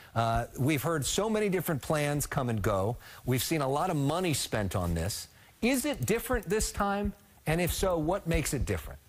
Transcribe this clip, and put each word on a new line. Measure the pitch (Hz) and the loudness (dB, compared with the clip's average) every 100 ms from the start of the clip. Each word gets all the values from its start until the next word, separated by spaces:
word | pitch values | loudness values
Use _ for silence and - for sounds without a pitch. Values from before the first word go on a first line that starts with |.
| - | -6
Uh, | 117 113 113 117 - | 0 2 0 -2 0
we've | 131 147 | 2 2
heard | 156 160 | 0 0
so | 131 - 220 | 0 0 2
many | 214 208 | 2 2
different | 180 165 147 | 0 0 -2
plans | - 151 147 147 | 0 0 2 0
come | - 147 123 | -2 -2 0
and | 113 | 0
go. | 110 98 101 123 - - - | 2 2 0 -4 -10 -6 0
We've | 127 | 0
seen | - 165 | 2 0
a | 131 | 0
lot | 143 185 | 0 0
of | 156 | 2
money | 139 165 185 | 2 2 0
spent | 135 - 117 95 101 | 0 0 -2 0 0
on | 87 | 0
this. | 85 92 - - - - - | 0 -2 -4 -10 -18 -20 -2
Is | 233 269 | 2 2
it | 294 240 123 | 0 -2 0
different | 226 - 247 165 | 0 0 -2 0
this | 214 214 | 0 0
time? | - 202 202 208 - - - - | 0 0 0 -2 -6 -14 -8 -2
And | 165 | 0
if | 175 | 0
so, | - 190 170 | 0 2 2
what | 156 202 165 | 0 0 0
makes | 165 131 | 0 0
it | 135 | -2
different? | 90 87 - 69 | 0 -2 -6 -14